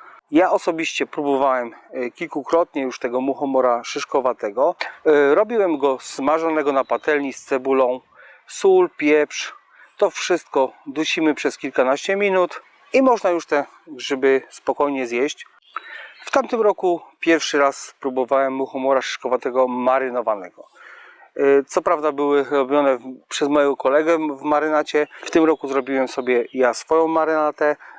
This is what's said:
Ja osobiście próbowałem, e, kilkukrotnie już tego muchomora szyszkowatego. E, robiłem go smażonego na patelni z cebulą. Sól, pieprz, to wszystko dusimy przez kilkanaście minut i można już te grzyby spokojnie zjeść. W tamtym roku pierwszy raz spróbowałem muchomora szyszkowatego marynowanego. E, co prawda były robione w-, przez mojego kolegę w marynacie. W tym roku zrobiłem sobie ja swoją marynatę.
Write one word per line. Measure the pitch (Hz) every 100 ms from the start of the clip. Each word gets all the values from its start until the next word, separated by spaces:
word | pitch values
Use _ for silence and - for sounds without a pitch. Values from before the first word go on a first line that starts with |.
| - - _
Ja | 147 180
osobiście | 202 - 165 160 - 135
próbowałem, | - 143 135 139 127 120 110 -
e, | 131 123
kilkukrotnie | - 165 151 - 170 175 147
już | 131 -
tego | 123 127
muchomora | 135 - 139 131 127 120
szyszkowatego. | 117 143 - 147 127 117 110 104 156 - - - 156
E, | 147 143 160
robiłem | 214 233 185 147
go | 139 127
smażonego | - - 135 160 165 156 143
na | 139
patelni | 123 120 - 147 139
z | - -
cebulą. | 135 131 135 123 127 - _ - - -
Sól, | - 196 185 175 -
pieprz, | 151 151 147 - - - _ _ - -
to | 190
wszystko | - - 180 - 143 127 - 147
dusimy | 135 156 170 156
przez | 135 139 -
kilkanaście | 139 - 127 139 - 196
minut | 202 190 175 - - _ _
i | 262
można | 262 233 190
już | 170 -
te | 147 139 - -
grzyby | 127 - 135 135 135 -
spokojnie | - - 131 143 135 120
zjeść. | 120 147 - - _ _ - - - - - -
W |
tamtym | 208 214 233
roku | 208 185 185 170 - _
pierwszy | 165 160 - 147
raz | 139 -
spróbowałem | - - 139 127 120 135 135
muchomora | 131 131 135 135 135
szyszkowatego | - - 123 123 131 127 127
marynowanego. | 123 127 135 131 123 113 104 90 - - _ - - - - - -
E, | 139 139
co | 131 185
prawda | 180 165 151
były | 143 143 143
robione | 135 143 131 147 139 123
w-, | 127 127 _
przez | - 147
mojego | 147 143 131
kolegę | 131 147 156 165
w | 156 135
marynacie. | 147 147 156 151 143 147 151 -
W | -
tym | 170 160
roku | 156 139
zrobiłem | 135 131 135 127
sobie | - 127 123 113
ja | 127 123
swoją | 110 - 160 160
marynatę. | 160 156 156 151 - 147 147 -